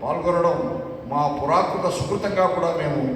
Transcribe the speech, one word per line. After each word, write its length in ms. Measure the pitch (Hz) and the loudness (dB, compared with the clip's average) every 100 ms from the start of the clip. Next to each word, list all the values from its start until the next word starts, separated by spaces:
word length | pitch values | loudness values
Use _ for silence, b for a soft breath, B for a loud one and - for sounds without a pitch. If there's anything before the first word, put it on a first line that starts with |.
పాల్గొనడం 540 | 135 165 165 175 170 - - - - - - | -2 -2 2 2 2 2 -2 -4 -6 -10 -4
మా 100 | 143 147 143 | 0 0 0
పురాకృత 500 | 143 170 185 190 180 175 | 2 2 2 0 -2 -2
సుకృతంగా 500 | - 202 202 185 185 185 | -2 -2 -2 2 2 2
కూడా 140 | 165 160 | 0 0
మేము 180 | 151 147 131 | 0 0 -2